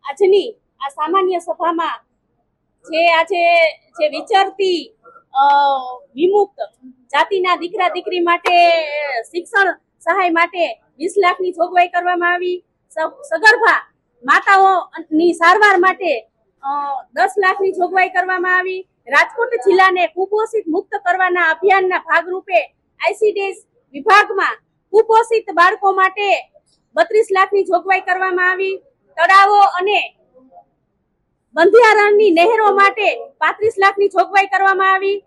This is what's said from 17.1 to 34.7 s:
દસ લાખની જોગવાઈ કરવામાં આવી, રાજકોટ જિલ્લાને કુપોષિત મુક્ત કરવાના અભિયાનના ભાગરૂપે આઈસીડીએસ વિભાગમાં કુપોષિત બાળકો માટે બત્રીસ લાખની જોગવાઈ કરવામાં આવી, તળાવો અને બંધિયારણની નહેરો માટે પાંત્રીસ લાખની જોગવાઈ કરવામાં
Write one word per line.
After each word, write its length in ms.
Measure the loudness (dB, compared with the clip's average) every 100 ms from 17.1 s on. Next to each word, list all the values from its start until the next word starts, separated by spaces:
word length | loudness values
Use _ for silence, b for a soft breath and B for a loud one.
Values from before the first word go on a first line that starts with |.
દસ 220 | -2 -2 0
લાખની 340 | 0 0 -4
જોગવાઈ 360 | -2 -2 0 0
કરવામાં 500 | -2 -4 -4 -2 -2
આવી, 300 | -2 -10 -14 _ -2
રાજકોટ 400 | 0 0 -2 -4
જિલ્લાને 580 | -2 2 4 2 2 -2
કુપોષિત 580 | -4 -4 -4 -4 -6 -4
મુક્ત 280 | -6 -6 -8
કરવાના 540 | -4 -2 -2 0 -2
અભિયાનના 480 | 0 2 2 0 -4
ભાગરૂપે 640 | -2 -4 -2 -12 -2 -4 -4 _ _ _
આઈસીડીએસ 680 | -6 0 -2 0 -8 -10 _ _ _
વિભાગમાં 640 | -8 2 4 2 -4 -4 -8 _ _ _
કુપોષિત 540 | 0 4 2 2 -4 -2
બાળકો 380 | 0 2 2 -2
માટે 600 | 0 -2 -2 -2 -2 -4 _ _ _ _
બત્રીસ 320 | -4 0 0 0
લાખની 320 | 0 0 -2
જોગવાઈ 360 | 0 -2 0 -2
કરવામાં 500 | -2 -4 -2 -2 -2
આવી, 260 | -2 -6 -8 _ _ _ -2
તળાવો 440 | 4 6 6 4
અને 560 | 4 2 -2 -2 -4 _ _ _ _ -20 _ _ _ _ _ _ _ _ _
બંધિયારણની 800 | 0 6 6 6 4 2 2 2
નહેરો 440 | 4 2 2 2
માટે 540 | 2 0 0 -4 -4 -14 _
પાંત્રીસ 360 | -4 -2 -4 0
લાખની 300 | 0 2 0
જોગવાઈ 380 | 0 0 0 0
કરવામાં 480 | 0 0